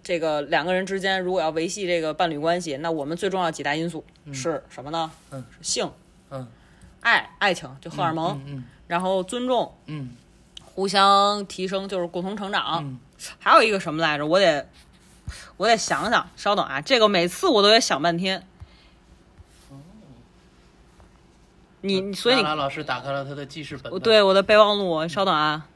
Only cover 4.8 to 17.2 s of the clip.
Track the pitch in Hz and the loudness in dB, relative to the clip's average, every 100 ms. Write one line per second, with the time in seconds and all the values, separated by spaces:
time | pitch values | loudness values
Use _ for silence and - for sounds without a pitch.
4.8 | 135 165 160 - _ 135 113 - - 247 | -8 -6 -6 -10 _ -16 -16 -14 -6 -4
5.8 | 180 - _ _ _ 139 123 - _ - | -4 -8 _ _ _ -14 -14 -18 _ -20
6.8 | - - 233 208 - - 202 180 135 139 | -20 -6 0 0 0 -2 -2 -2 -6 -16
7.8 | 170 160 175 160 165 165 139 139 120 - | -12 -4 -2 0 -4 -4 -10 -12 -14 -20
8.8 | - 170 185 190 180 247 254 247 175 - | -6 -4 0 -2 -2 -6 0 0 0 -8
9.8 | - 151 127 120 _ _ _ - - - | -14 -12 -12 -16 _ _ _ -20 -16 -6
10.8 | 196 196 196 202 202 208 196 - 185 190 | 0 4 6 6 4 0 -6 -8 -6 -6
11.8 | 196 196 170 175 180 208 196 202 135 165 | -6 -6 -4 -4 -6 -6 -4 -4 -2 -4
12.8 | 143 127 - _ - - 202 247 226 196 | -6 -12 -18 _ -18 -6 6 6 6 0
13.8 | 170 156 165 147 151 180 185 147 - - | -2 -2 0 0 2 4 4 2 -4 -20
14.8 | - _ _ - - - - - 208 226 | -20 _ _ -20 -18 -16 -20 -2 4 4
15.8 | - 139 185 214 - - 202 202 156 135 | 2 -2 2 0 -2 -6 -2 0 -2 -6
16.8 | 156 254 214 196 | 0 4 4 4